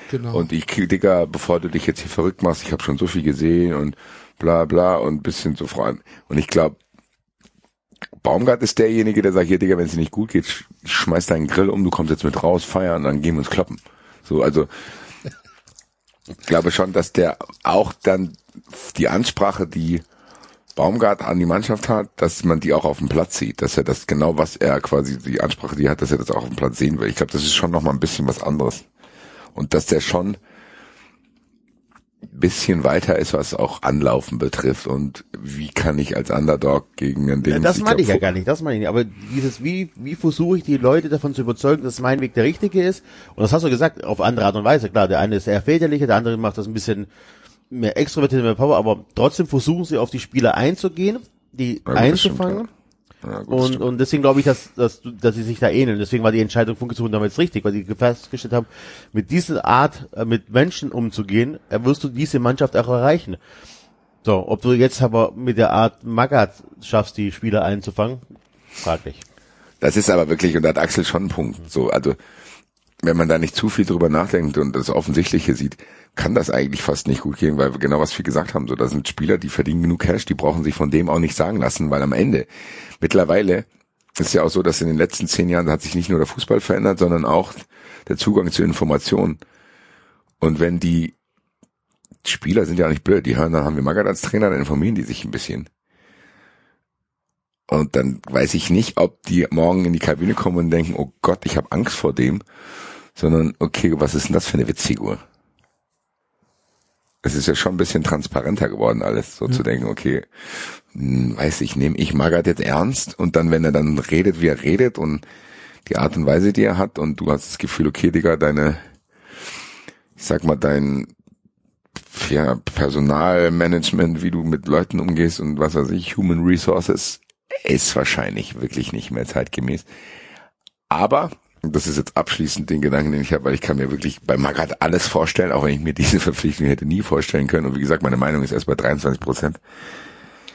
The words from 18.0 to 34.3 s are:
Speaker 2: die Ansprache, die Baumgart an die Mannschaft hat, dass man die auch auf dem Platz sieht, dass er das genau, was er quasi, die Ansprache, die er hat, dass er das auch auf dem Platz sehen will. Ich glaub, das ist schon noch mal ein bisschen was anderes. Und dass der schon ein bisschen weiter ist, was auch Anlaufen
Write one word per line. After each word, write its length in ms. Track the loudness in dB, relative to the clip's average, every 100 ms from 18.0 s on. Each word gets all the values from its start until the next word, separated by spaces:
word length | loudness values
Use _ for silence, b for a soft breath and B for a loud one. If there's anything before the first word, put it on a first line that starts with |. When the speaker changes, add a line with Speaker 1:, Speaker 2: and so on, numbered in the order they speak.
| 0 0 0 -8 _ -20 -20 -18 -10 -2
Speaker 2:
die 120 | 0
Ansprache, 580 | 0 -2 0 0 0 -4
die 360 | -4 -2 -2 -6 b b b b b b 0
Baumgart 460 | 0 4 2 2
an 180 | 0 0
die 60 | 2
Mannschaft 420 | 2 0 -2 0
hat, 220 | -2 -2 -2
dass 280 | -2 0
man 160 | 0 2
die 120 | 2
auch 120 | 2
auf 140 | 2 0
dem 100 | 0
Platz 300 | 0 0 -2
sieht, 240 | -6 -2
dass 140 | -2 0
er 60 |
das 240 | 0 -2 -2
genau, 320 | 0 2 2
was 160 | -2
er 260 | 0 0 0
quasi, 380 | 0 0 0 -4
die 220 | -4 -2
Ansprache, 340 | -2 -4 -8
die 120 | 0 0
er 40 |
hat, 120 | 0
dass 100 | 0
er 60 | -2
das 120 | -2
auch 120 | -4
auf 60 | -6
dem 60 |
Platz 240 | -4 -4 0
sehen 220 | 0 0
will. 80 | -2
Ich 80 | -2
glaub, 160 | -2
das 100 | -2
ist 120 | -2
schon 180 | 0 0
noch 100 | 0
mal 80 | 0
ein 80 | 0
bisschen 300 | -2 -2 -2
was 140 | -2
anderes. 420 | -4 -2 -2 -4 -12 _ B B B B B
Und 200 | -10 -2
dass 120 | 0 2
der 140 | 0
schon 360 | 0 -2 -2 -6 B B B B B B B B _ _ _ _ _ _ _ _ _ _
ein 60 | -20
bisschen 540 | -2 -2 0 0 2
weiter 340 | 2 2 2 0
ist, 140 | 0
was 220 | -2 -2
auch 280 | -2 -4 -2
Anlaufen 560 | -2 2 2 0 -2